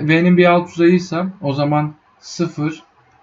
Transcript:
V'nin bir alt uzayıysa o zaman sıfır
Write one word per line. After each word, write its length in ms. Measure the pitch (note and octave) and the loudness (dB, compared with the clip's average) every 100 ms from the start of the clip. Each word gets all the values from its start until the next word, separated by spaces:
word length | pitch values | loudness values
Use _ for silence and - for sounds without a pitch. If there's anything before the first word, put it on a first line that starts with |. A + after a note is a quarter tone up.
| D3+ | 0
V'nin 280 | E3 F3+ F3+ | 2 4 4
bir 100 | F3 | 4
alt 220 | F3 F3 | 2 -2
uzayıysa 580 | E3 E3+ F3+ - E3 F#3+ - | 0 2 2 0 -6 -6 -6
o 120 | C#3+ | -6
zaman 420 | C#3 C#3+ D3+ D3+ D3+ _ _ | -2 -2 -2 -4 -8 _ _
sıfır 640 | - - E3+ - D3+ D#3 - _ _ _ | -14 -8 -6 -4 -6 -8 -16 _ _ _